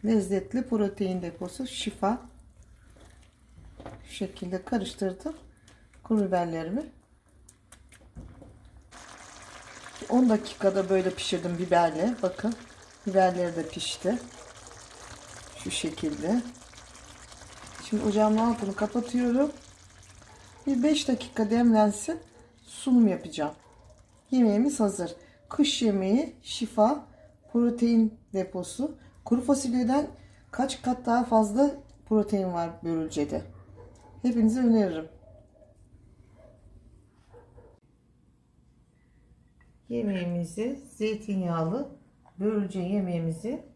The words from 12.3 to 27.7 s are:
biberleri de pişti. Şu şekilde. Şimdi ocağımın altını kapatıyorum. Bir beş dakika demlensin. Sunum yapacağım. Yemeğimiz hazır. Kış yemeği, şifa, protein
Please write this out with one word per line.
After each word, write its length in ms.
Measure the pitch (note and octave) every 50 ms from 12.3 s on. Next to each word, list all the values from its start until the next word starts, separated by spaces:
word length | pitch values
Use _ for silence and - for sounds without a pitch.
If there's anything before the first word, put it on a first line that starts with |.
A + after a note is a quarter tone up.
| F#3 - - A3 A#3 - - - - - - - - - -
biberleri 500 | G#3 F#3 F#3+ F#3 F#3 F3+ F3+ F3+ E3+ E3+
de 120 | E3 D#3 D#3+
pişti. 500 | - E3 E3 - - - - F3+ A#3 A#3+ - - - - - - - - - - - - - - - - - - - - - - - - - - -
Şu 140 | - - F#2+
şekilde. 720 | - - - D#3+ D3+ - - D#3 D3 D3 D3 E3+ A3 B3 A#3+ - - - - - - - - - - - - - - - - - - - - - - - - - - - -
Şimdi 200 | - A3 G#3 -
ocağımın 340 | G#3+ G3 G#3+ G#3+ G#3+ G#3+ A3
altını 380 | A3+ A#3 A3 A3 G#3+ G3 G3
kapatıyorum. 760 | - G#3 G#3 - A#3+ A#3 - - B3 B3 A#3+ A#3 B3+ C#4+ D4 - - - - - - - - - - - - - - - - - - - - - - -
Bir 160 | C#4+ C#4 A#3+
beş 260 | B3 D4+ D4+ D4+ - -
dakika 420 | B3 - - - - - A3 G3+
demlensin. 680 | A3+ A#3 A#3+ A#3+ A3+ G#3+ G#3+ G#3 G3+ - - - E4 E4 - - - - - - _ _
Sunum 460 | _ - - - - C4+ B3 B3 A3+ G3+
yapacağım. 460 | F3+ D#3+ - E3+ - D#3+ D3 D3+ D3+ - - - - - - - - _ _ _ _ _ _ _
Yemeğimiz 500 | B3+ B3+ A#3+ A3 G3+ G#3 B3 C#4+ C#4+ -
hazır. 360 | A3+ G3+ G3 - F3 E3 - - - - - _ _ -
Kış 340 | - - C#4+ D4 - -
yemeği, 540 | B3 A3 G3 G3 F#3 F#3+ G#3 C4 D#4+ - - -
şifa, 640 | - - - - A#3+ G#3+ - - G#3 A#3 D4+ D4 - - - - - - _ _ _ -
protein 680 | - A#3 A#3+ A#3+